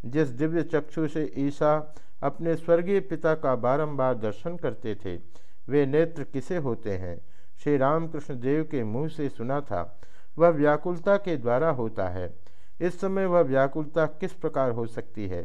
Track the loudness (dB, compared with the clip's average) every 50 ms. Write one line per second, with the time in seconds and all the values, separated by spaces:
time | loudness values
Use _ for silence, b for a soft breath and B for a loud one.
0 | -4 -2 2 2 2 2 2 0 0 0 2 0 0 2 0 0 0 0 -2 -2
1 | -2 0 0 -2 -2 -2 -2 -2 -2 -2 0 2 2 4 4 2 0 -2 b b
2 | b b b b -2 -2 -2 0 0 0 0 0 4 4 4 4 4 2 2 0
3 | 0 0 -4 0 2 2 2 2 2 0 0 2 2 2 2 2 0 0 0 0
4 | 2 2 0 0 0 -2 -2 -2 -4 -4 -4 -2 -2 -2 -2 -2 -2 -2 -4 -2
5 | -2 -4 -4 -4 -4 b b b b b b b b 0 2 2 2 4 4 2
6 | 2 2 0 -4 -4 -2 -2 -2 -2 -2 -2 -2 0 0 -2 -2 -2 -2 -2 -2
7 | -2 -2 -4 -4 -4 b b b b b b -2 0 2 2 4 4 4 2 2
8 | 0 -2 -4 -4 -4 -4 -4 -2 0 0 2 0 0 0 -2 -2 -2 0 0 -2
9 | -2 -2 -2 -2 -2 -2 -2 -2 -2 0 0 -2 -2 -2 -2 -2 -2 -2 -4 b
10 | b b b b b b b 4 6 6 6 6 4 4 4 2 0 -2 -2 0
11 | 2 2 2 2 2 0 -2 0 0 2 2 2 2 2 2 0 -2 -2 -2 -2
12 | -2 -2 -2 -2 -4 -4 -4 -4 b b b b b b b b -2 -2 -2 0
13 | -2 0 0 0 0 4 4 4 4 6 4 4 4 2 2 -2 -2 -2 0 0
14 | 0 0 0 -2 -4 -4 -4 -2 -2 -2 0 2 0 0 0 0 -2 -2 -4 -4
15 | -4 -4 -4 -2 -2 -2 -2 -2 -2